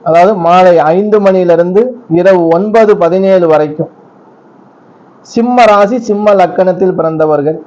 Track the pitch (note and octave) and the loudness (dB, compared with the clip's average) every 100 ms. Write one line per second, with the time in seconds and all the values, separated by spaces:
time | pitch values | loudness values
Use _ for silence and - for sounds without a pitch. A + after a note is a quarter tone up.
0 | E3+ E3 F#3 G#3 E3+ F3+ F#3 E3+ D3+ F3+ | 0 2 2 0 0 2 4 2 0 -2
1 | G#3 G#3 G3 F#3+ F3 E3 F3 F#3+ B3 B3 | 0 0 0 0 0 0 2 -2 -2 -8
2 | - E3 F#3 F#3 E3 E3+ G#3 A3 G#3+ G3 | -4 0 2 2 0 0 0 0 2 2
3 | E3+ F#3+ F#3+ F#3+ E3+ D3+ D3+ D3+ - _ | 0 0 0 0 2 0 -2 -6 -12 _
4 | _ _ _ _ _ _ _ _ _ _ | _ _ _ _ _ _ _ _ _ _
5 | _ _ - A#3 A#3+ B3 A3 G3+ G3+ B3 | _ _ -8 -4 -2 2 4 2 0 -2
6 | A3+ G#3 G#3 G3 F3 - F#3 F3+ F#3 F3 | -4 -2 0 0 0 0 -2 -2 -4 -2
7 | D#3+ D#3+ D#3 D3 C#3+ D#3+ | -4 -2 -2 -2 -4 -6